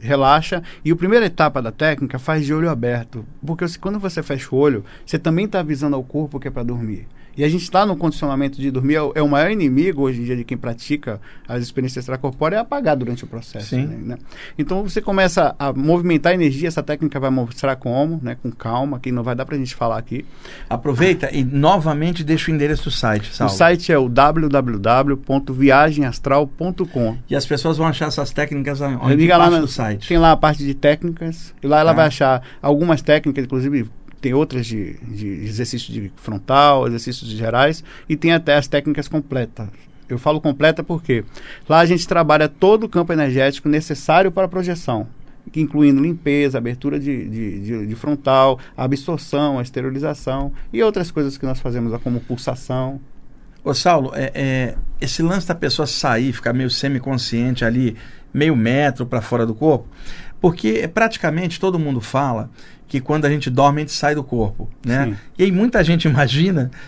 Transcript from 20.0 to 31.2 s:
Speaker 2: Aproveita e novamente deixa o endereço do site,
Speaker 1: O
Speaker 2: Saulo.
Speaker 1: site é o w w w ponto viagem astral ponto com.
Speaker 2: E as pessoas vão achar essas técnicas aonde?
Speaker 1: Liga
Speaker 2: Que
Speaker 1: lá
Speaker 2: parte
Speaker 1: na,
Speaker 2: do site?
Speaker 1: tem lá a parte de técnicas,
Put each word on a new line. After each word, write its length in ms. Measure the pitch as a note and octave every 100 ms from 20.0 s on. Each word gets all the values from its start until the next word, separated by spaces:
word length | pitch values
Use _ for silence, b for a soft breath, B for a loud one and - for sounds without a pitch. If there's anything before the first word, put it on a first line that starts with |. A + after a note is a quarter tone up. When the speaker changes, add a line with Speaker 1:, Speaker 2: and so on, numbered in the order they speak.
| - B2 - B B B B
Speaker 2:
Aproveita 600 | A#2+ D3 B2+ F#3 E3+ - C#3+
e 80 |
novamente 800 | B2+ C#3 D3+ G3 D#3 D3 E3 E3+
deixa 280 | D3+ D#3+ E3+
o 20 |
endereço 300 | D#3 D3 D3+ C#3+
do 60 |
site, 400 | - A#2 G#2+ G#2+
Speaker 1:
O 20 |
Speaker 2:
Saulo. 180 | - G#2+
Speaker 1:
site 380 | G2 E3+ F3 F3
é 60 | D3+
o 100 | B2+
w 400 | A#2 C#3+ D#3+ D3+
w 300 | C#3 B2 G#2
w 400 | G#2+ B2 C#3+ C#3
ponto 360 | - C#3 C3+ C3
viagem 500 | C#3 C3+ D#3 D3 C3
astral 400 | - C3+ C#3 C#3
ponto 400 | - E3+ F3 F3
com. 320 | C3+ A2+ A#2 -
Speaker 2:
E 80 | C#3+
as 120 | -
pessoas 300 | C#3+ D#3+ D#3
vão 100 | D#3+
achar 220 | C#3 D3+
essas 200 | - -
técnicas 480 | - D3 C#3+ C#3 C#3
aonde? 360 | C#3+ B2 B2+ C#3+
Speaker 1:
Liga 180 | E3
Speaker 2:
Que 40 | F3
Speaker 1:
lá 60 | E3+
Speaker 2:
parte 80 | E3+
Speaker 1:
na, 40 |
Speaker 2:
do 60 | C#3
site? 400 | - A2 G#2 -
Speaker 1:
tem 120 | E3+
lá 120 | E3
a 40 | D3+
parte 260 | D#3 D3
de 120 | C#3 C3+
técnicas, 760 | D3 D#3 E3+ E3+